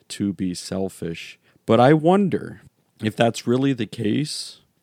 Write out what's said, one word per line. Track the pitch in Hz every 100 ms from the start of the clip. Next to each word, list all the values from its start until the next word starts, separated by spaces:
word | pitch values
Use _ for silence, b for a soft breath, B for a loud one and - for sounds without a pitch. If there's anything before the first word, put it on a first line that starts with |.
| _
to | - 101
be | 90 92
selfish. | 87 - 95 95 - 85 82 - - b b -
But | 113
I | 127
wonder | 156 160 196 190 104 - - - _ _ _
if | 107
that's | - 117 - -
really | 127 139
the | 120 110
case | - 107 117 151 - - - _ _